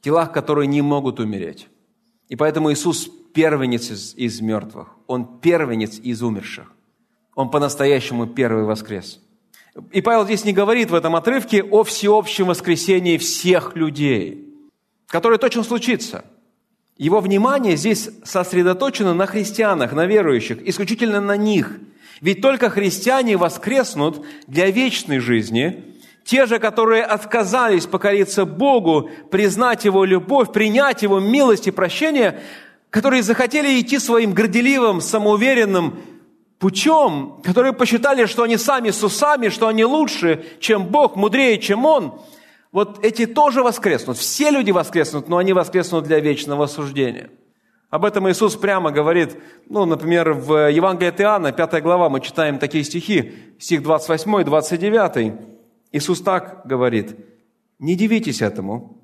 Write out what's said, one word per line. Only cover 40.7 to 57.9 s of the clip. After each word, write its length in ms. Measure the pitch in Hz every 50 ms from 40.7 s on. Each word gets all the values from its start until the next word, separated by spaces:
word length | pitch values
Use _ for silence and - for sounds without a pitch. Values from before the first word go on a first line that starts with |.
| 220 208 190
Бог, 320 | 175 202 294 294 247 - 190
мудрее, 420 | 196 214 202 262 277 247 220 202
чем 240 | 214 - 202 202 254
Он, 380 | 311 320 277 196 139 - - - - - - - _ _ _ _ _
вот 320 | - 190 202 196 202 - -
эти 220 | 220 220 226 233
тоже 360 | 226 233 302 294 294 247 269 254
воскреснут. 540 | 240 220 - - 208 160 120 - - 123 113
Все 320 | - - - - 294 302
люди 220 | 294 277 247 196
воскреснут, 560 | 190 180 156 - - 170 151 - - 147 135 -
но 100 | 175 175
они 140 | 185 190
воскреснут 540 | 190 180 170 180 180 185 170 175 180 165 147
для 160 | 147 160 151
вечного 440 | 151 151 143 - - 143 143 143 147
осуждения. 680 | 143 143 - 151 139 139 139 135 123 110 - - - _ _ _ _ _ _ _ _ _ _ _ _
Об 160 | - 156 180
этом 220 | 208 208 208 190 190
Иисус 280 | 180 - 220 208 -
прямо 360 | 214 - 202 196 190 175 156
говорит, 440 | 143 147 147 156 170 175 165 127 - - - - - - _ -
ну, 160 | - 208 196
например, 460 | 170 160 - 160 160 170 170 165 160
в 400 | 156 139 131 139 156 156 151 147
Евангелии 380 | 147 160 175 190 185 175 180 175
от 120 | 170 175
Иоанна, 300 | 202 208 214 202 170 143
пятая 300 | 127 - 170 160 180 160
глава, 280 | 156 165 175 180 175 156
мы 120 | 139 135
читаем 360 | 131 - - - 160 151 143 139
такие 260 | 147 139 - 156 147
стихи, 500 | 147 - 175 165 - 214 165 117 - - - - - _ _
стих 240 | - - 175 156 139
двадцать 260 | 147 165 151 156 -
восьмой, 360 | 165 156 160 208 214 202 170
двадцать 340 | 147 147 156 147 - 175 165
девятый. 540 | 175 208 214 226 202 170 - 131 113 110 104 - - - - - _ _ _ _ _ _
Иисус 300 | - 147 143 - 180 -
так 440 | - - 185 180 - - - - -
говорит: 500 | - 131 127 123 123 117 110 98 107 - - - - _ _ _ _ _ _ _ _ _ _
"Не 180 | 135 151